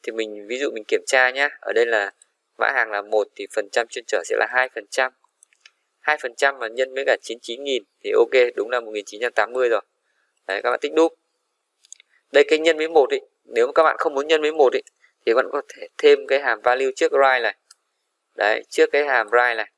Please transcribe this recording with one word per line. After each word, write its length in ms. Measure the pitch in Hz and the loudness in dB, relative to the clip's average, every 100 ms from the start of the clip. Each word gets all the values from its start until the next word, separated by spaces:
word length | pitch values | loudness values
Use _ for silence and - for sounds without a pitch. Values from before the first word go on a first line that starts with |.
Thì 100 | - | -10
mình, 340 | 113 110 104 101 | -8 -8 -10 -10
ví 100 | 123 | -6
dụ 120 | 143 | -6
mình 100 | 113 | -6
kiểm 160 | 104 - - | -4 -4 0
tra 240 | 131 127 | 2 2
nhá. 180 | 131 143 - | 0 -4 -4
Ở 120 | - | -4
đây 140 | 104 120 | 0 2
là 260 | 110 98 _ _ _ _ - | 0 -2 _ _ _ _ -6
mã 120 | 113 | -4
hàng 180 | 135 110 | -2 -2
là 120 | 104 | -4
một 260 | 104 107 101 - | -2 -2 -2 -8
thì 100 | 101 | -8
phần 140 | - 101 | -6 -4
trăm 140 | - 117 | -4 -4
chuyên 160 | 127 113 | -8 -6
trở 160 | 101 | -6
sẽ 120 | 85 107 | -2 -2
là 80 | 107 | 0
hai 180 | 123 127 | 0 -2
phần 100 | 113 101 | -6 -8
trăm. 220 | - 127 _ _ _ _ _ _ _ _ _ | -4 -4 _ _ _ _ _ _ _ _ _
Hai 160 | - 151 | -4 -4
phần 120 | 127 117 | -6 -2
trăm 220 | 139 139 | -2 -2
mà 100 | 113 | -10
nhân 260 | 120 131 | -4 -4
với 100 | 131 135 | -2 -2
cả 100 | 120 | -2
chín 160 | - 117 | -4 -14
chín 220 | - 120 | -12 -10
nghìn 180 | 143 127 - _ | -4 -4 -6 _
thì 60 | 104 | -2
ok, 440 | 107 117 131 123 110 | 2 4 4 2 0
đúng 140 | 107 | -4
là 100 | 123 | -6
một 100 | 113 | -6
nghìn 140 | 107 | -10
chín 160 | 101 104 | -10 -8
trăm 120 | 120 | -6
tám 200 | - 107 | -2 -4
mươi 160 | 123 123 | 0 0
rồi. 120 | 107 _ _ _ _ _ _ - | 0 _ _ _ _ _ _ -8
Đấy, 140 | 98 | -4
các 80 | 123 | -2
bạn 100 | 123 | -4
tích 140 | 147 | -2
đúp. 200 | 156 165 _ _ _ _ _ _ _ _ - _ _ _ | 2 0 _ _ _ _ _ _ _ _ -20 _ _ _
Đây, 120 | 143 143 | 2 4
cái 100 | 156 | 2
nhân 180 | 160 156 | 2 0
với 120 | 160 | 2
một 220 | 165 131 | 2 2
ý, 80 | 139 - _ | 0 -6 _
nếu 220 | _ 120 123 | _ 0 2
mà 60 | |
các 100 | 147 | 4
bạn 140 | 160 - | 2 2
không 160 | 160 | -2
muốn 120 | 139 147 | -2 0
nhân 160 | 160 | 0
với 100 | 151 | 0
một 200 | 160 131 | 4 2
ý, 80 | 131 - _ _ _ - | 2 -8 _ _ _ 0
thì 60 | |
vẫn 140 | 117 101 | 0 0
có 100 | 143 - | -4 -10
thể 200 | - - - | -18 -20 2
thêm 280 | 147 143 - | 4 4 4
cái 140 | 135 | -2
hàm 200 | 139 110 | 0 0
value 300 | 120 127 135 - | 0 0 -2 0
trước 160 | 160 | 0
right 300 | 139 135 127 | 4 4 4
này. 140 | 113 - _ _ _ _ _ _ _ - | 0 -6 _ _ _ _ _ _ _ -2
Đấy, 260 | 101 113 - | 0 -2 -4
trước 180 | - 160 | 0 2
cái 120 | 143 | 2
hàm 220 | 147 127 107 | 0 0 2
right 300 | 117 123 113 | 2 2 -2
này. 140 | 107 | -8